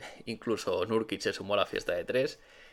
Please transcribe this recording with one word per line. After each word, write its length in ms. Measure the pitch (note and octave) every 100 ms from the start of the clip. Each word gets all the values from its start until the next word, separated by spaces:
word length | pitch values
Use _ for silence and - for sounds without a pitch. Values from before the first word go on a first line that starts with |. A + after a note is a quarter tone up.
| -
<laughs> 180 | - -
incluso 580 | A2 - G#2 - F2+ F2+
Nurkic 340 | A2+ A2 F#2+
se 120 | G#2+
sumó 220 | - G2
a 40 | G2+
la 80 | F#2
fiesta 260 | - -
de 120 | F2
tres, 360 | E2+ B2+ C#3+ - - - -